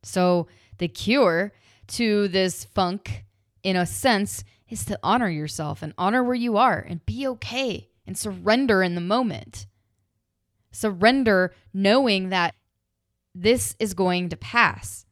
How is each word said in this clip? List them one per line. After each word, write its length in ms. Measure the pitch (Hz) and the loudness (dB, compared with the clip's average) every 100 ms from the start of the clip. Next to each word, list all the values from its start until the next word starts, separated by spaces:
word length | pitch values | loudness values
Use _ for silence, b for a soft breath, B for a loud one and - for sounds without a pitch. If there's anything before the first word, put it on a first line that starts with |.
So 460 | - 190 180 175 165 b b - | -6 0 2 2 0 b b -8
the 80 | 175 | -8
cure 640 | - - 269 208 165 202 b b b - | -4 0 4 4 2 -2 b b b -14
to 380 | - 226 208 202 | -2 0 2 2
this 340 | 185 185 - | 0 0 -4
funk, 600 | - - 180 196 - - - _ _ _ | -6 -2 -2 -4 -8 -12 -12 _ _ _
in 140 | 190 185 | -2 0
a 100 | 175 | -2
sense, 580 | - 262 208 202 - - b _ | 0 2 2 -2 -8 -14 b _
is 160 | 226 - | -10 -8
to 120 | 208 | -4
honor 260 | 165 233 214 | 0 0 0
yourself 540 | 156 151 - 151 151 | -2 -6 -6 -8 -8
and 100 | 156 - | -12 -4
honor 240 | 185 247 | 0 0
where 100 | 247 | 0
you 240 | 247 240 214 | -2 0 2
are 220 | 254 180 | 2 2
and 260 | - 170 - | -4 -8 -8
be 220 | 226 269 | -6 -6
okay 640 | 240 - 240 262 185 - _ - | -6 -8 -6 -4 -6 -12 _ -14
and 80 | 196 | -8
surrender 680 | 214 185 180 233 269 196 | -8 -2 2 2 4 4
in 100 | 180 | 4
the 80 | 175 | 0
moment. 640 | 175 226 240 135 - - - _ _ _ _ _ _ _ _ _ _ | 0 0 0 -4 -12 -18 -18 _ _ _ _ _ _ _ _ _ _
Surrender 840 | - 220 180 214 269 233 190 185 b b | -4 -4 4 4 4 4 2 2 b b
knowing 560 | 190 196 247 254 196 185 | 0 4 4 4 0 0
that 240 | 185 170 - _ _ _ _ _ _ _ | 0 -2 -4 _ _ _ _ _ _ _
this 420 | 185 190 247 - - | -2 0 2 0 -4
is 160 | 220 185 | -6 0
going 340 | 185 180 180 | 0 0 -4
to 80 | 160 | -8
pass 680 | - 233 208 - - - _ | -2 2 2 0 -14 -16 _